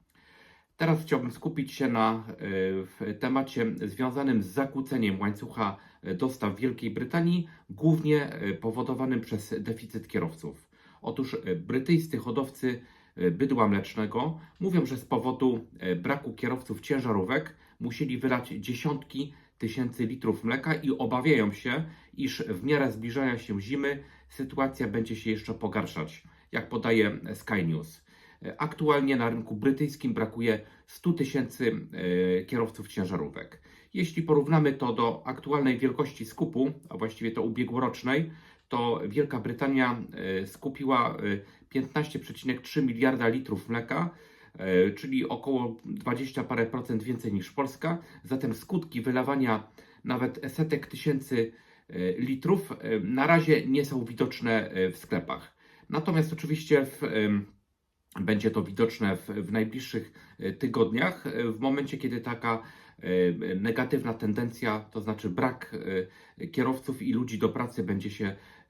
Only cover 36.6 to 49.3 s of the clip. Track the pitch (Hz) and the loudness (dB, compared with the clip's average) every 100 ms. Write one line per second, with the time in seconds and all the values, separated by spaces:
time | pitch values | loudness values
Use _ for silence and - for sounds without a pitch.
36.6 | 135 - - - 110 - 113 113 110 117 | 0 0 -10 -6 -6 -4 -4 -2 -2 0
37.6 | 123 120 127 - 123 143 160 - - - | -2 0 -2 -2 0 0 0 -6 -20 -20
38.6 | _ 123 120 117 101 113 139 127 110 - | _ 0 0 0 0 0 0 0 -4 -2
39.6 | 135 135 127 117 92 - 92 95 98 - | 2 4 2 0 -6 -8 -4 -2 -4 -6
40.6 | 139 135 135 127 117 - 101 101 - - | -10 -4 2 4 2 0 -2 -2 -4 -20
41.6 | - 135 131 151 151 - - - 131 127 | -6 -4 -2 -2 -2 -4 -10 -8 -4 -6
42.6 | - - 131 113 131 123 117 120 - 98 | -2 0 0 2 2 4 2 2 -2 -6
43.6 | - 117 117 139 170 - - - - - | -2 -4 -2 -2 -2 -4 -18 -20 -20 -8
44.6 | 95 90 98 101 131 131 110 120 139 131 | 4 6 6 4 -2 0 0 -2 0 0
45.6 | 120 113 - - 127 120 135 - 113 117 | 0 -4 -8 -6 -2 -2 -2 -4 -2 0
46.6 | 110 123 120 113 110 117 113 101 87 - | 0 0 -2 -2 -2 -4 -2 -2 -2 -2
47.6 | 135 - 165 170 - - - 131 127 110 | -2 -2 -2 -2 -4 -18 -4 -2 0 -4
48.6 | - 185 - 120 131 127 127 | -2 -2 -2 -2 0 2 2